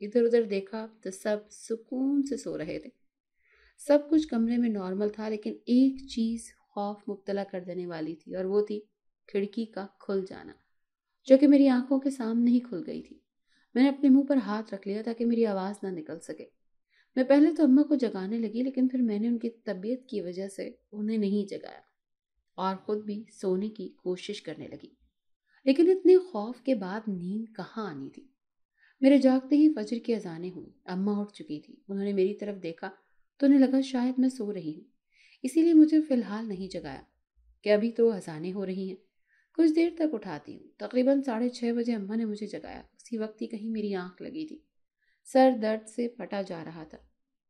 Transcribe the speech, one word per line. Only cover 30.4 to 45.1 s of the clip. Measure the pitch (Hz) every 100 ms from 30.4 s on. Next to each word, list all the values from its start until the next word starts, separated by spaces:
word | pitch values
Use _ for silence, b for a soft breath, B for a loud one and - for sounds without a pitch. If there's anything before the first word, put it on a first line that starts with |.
| 180
हुई। | 180 - _ -
अम्मा | 180 196 208
उठ | 208
चुकी | - 156 151
थी। | - - -
उन्होंने | 196 202
मेरी | 202 185
तरफ | 208 208 196
देखा | 170 165 196 - _ _ _ _
तो | 277
उन्हें | 277
लगा | 262 269
शायद | 269 254 247 254
मैं | 262
सो | 254 208
रही | 190 160
हूँ, | 156 _ _ _ b b b
इसीलिए | 262 320 330
मुझे | 311 311 311
फ़िलहाल | 302 247 196 208 226
नहीं | 185 190
जगाया | 180 156 135 _ _ _ _ _ _
कि | 208
अभी | 208 233
तो | 226 233
अजानें | 196 175 156 175
हो | 196
रही | 185 185 190
हैं, | 185 _ _ _ _ _ -
कुछ | 330
देर | 320 339 339
तक | 311
उठाती | 233 196 160 -
हूँ। | - - _
तकरीबन | 208 247 254 277
साढ़े | 269 226 247
छः | 247 233
बजे | 233 233
अम्मा | 226 190 226
ने | 226
मुझे | 208 208
जगाया। | - - 98
उसी | - _ - 226
वक्त | 220 -
ही | 226
कहीं | 214 220
मेरी | 220 208
आँख | 190 180 180
लगी | - 156 156
थी। | - _ _ _ _ _